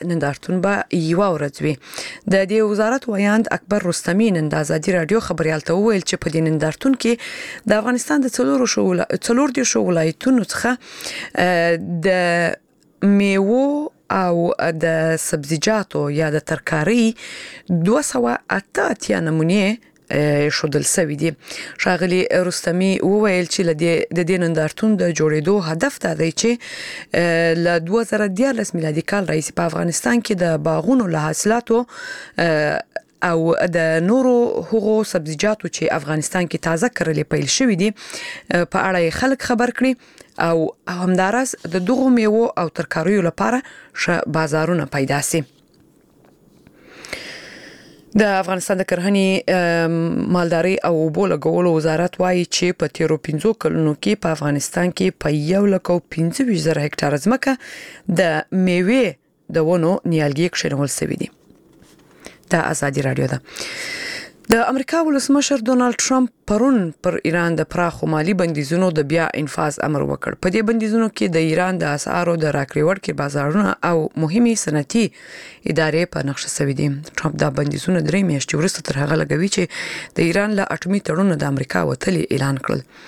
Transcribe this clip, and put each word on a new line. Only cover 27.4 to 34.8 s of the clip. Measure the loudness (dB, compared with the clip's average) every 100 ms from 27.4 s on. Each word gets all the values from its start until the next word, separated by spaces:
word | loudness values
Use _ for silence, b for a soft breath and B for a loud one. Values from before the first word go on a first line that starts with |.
| 2
له | 2 2 0
دوه | 0 0
زره | 0 0 0
دیارلس | 0 0 0 -2 -2
میلادي | -2 -2
کال | -2 -2 0
راهیسې | -2 -2
په | -2
افغانستان | -2 0 -2 0 2 0
کې | 0
د | 0 0 0
باغونو | 0 0 2 2 2
له | 0
حاصلاتو، | -2 0 0 0 2 0 0 B B B B -2
اه، | 2 2 0 -2 -4 -12 -14 _
او | 0 2 2 2 2
د | 2 2 2
نورو | 2 4 4 4 2 -2 -2
هغو | 0